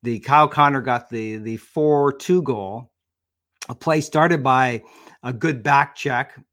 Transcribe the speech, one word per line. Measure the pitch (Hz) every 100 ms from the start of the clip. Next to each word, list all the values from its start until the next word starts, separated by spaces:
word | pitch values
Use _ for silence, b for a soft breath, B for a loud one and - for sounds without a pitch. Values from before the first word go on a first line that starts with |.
The | 120 113
Kyle | - 147 151
Connor | 151 143 139
got | 131 120 120
the, | 117 110 110
the | 107 113
four | _ - 151 147 143
two | 139 - 180
goal. | 143 113 95 110 127 _ _ _ _ _ _ _ -
A |
play | 127 - 156
started | 143 156 165 165
by | 131 127 127 117 - B B B
a | 123
good | 120 165 135
back | 113 139 143 -
check | 143 123 139 - _